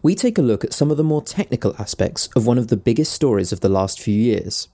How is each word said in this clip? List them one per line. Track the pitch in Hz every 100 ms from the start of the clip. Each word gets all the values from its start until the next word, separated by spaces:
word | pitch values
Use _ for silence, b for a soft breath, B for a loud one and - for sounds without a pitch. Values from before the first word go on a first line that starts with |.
we | 151
take | 202 247 220
a |
look | 127 104
at | -
some | - 147
of | 147
the |
more | 156 151
technical | - - - 123 101 -
aspects | 98 - 92 - - 127
of | 113
one | 123
of | 113
the | 107
biggest | - 117 156
stories | - 143 101 92
of | 92
the | 98
last | 95 95 -
few | -
years. | 104 120 104 - - -